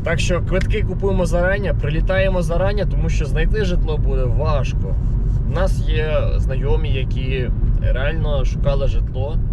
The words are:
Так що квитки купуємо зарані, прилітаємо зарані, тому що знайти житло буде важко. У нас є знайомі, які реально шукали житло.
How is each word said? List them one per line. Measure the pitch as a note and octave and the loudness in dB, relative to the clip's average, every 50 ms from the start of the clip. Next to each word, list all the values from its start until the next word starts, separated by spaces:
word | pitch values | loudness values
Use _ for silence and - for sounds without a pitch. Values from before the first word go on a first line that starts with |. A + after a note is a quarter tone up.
| - | -2
Так | D#3+ E3+ E3+ | -2 -2 0
що | - - F3+ E3 | 0 0 0 0
квитки | E3 - E3 F#3 F#3 - - G#3+ G3 | 0 0 0 0 0 0 0 0 0
купуємо | - F#3+ E3 F#3+ G3+ F#3+ F#3+ F3+ | -2 -2 0 0 0 0 0 0
зарані, | E3 D#3 F3 F3 F#3 G3 G#3 G3+ E3+ C#3+ - | 2 2 2 2 2 0 0 0 -2 -2 0
прилітаємо | - - D3+ D#3+ - - F#3+ F#3+ F#3+ F#3+ F#3 F#3 | 0 0 0 0 0 0 2 2 2 2 2 0
зарані, | E3+ D#3 E3+ E3+ F#3 G3 - - F#3+ - | 0 0 0 0 0 0 0 0 0 0
тому | - - - D#3+ | 0 0 0 0
що | - D3+ D#3 | 0 0 0
знайти | - - F3+ - E3+ - - G3+ | 0 0 0 2 2 2 0 0
житло | F#3 F3+ - - - D3+ D3 | 0 0 0 0 0 0 0
буде | - D3 C#3 C3 C3 | 0 0 0 0 0
важко. | B2+ - - D3 D#3 D3+ C#3+ - C#3 C3 - - - - - - - - - - - - - - - | 0 0 0 0 0 0 0 0 0 -2 -2 -2 -2 -2 -2 0 0 0 0 0 0 0 0 0 0
У | - | 0
нас | E3 F#3+ - - - - - | 0 0 0 0 0 0 0
є | - - - - - - - - - | 0 0 0 0 0 0 0 0 0
знайомі, | - - - C3+ C3 - - D3 - - - - | 0 0 0 0 -2 0 0 2 0 2 0 0
які | - - - - - - C3 B2+ C3 - D#3 - - - - - - | 0 0 -2 -2 -2 -2 -2 -2 -2 0 -2 -2 0 0 0 0 2
реально | - - D3 - C3 D3 D#3 D#3 D#3 D3+ D3 C#3 B2+ | 2 0 0 2 0 0 0 0 0 0 0 2 0
шукали | - - - - C#3+ C#3 C#3+ G#3 G3+ | 0 0 0 0 0 0 2 2 2
житло. | - - - - - - - - - - - - | 2 2 0 0 -2 -4 -4 -2 -2 -2 -2 -2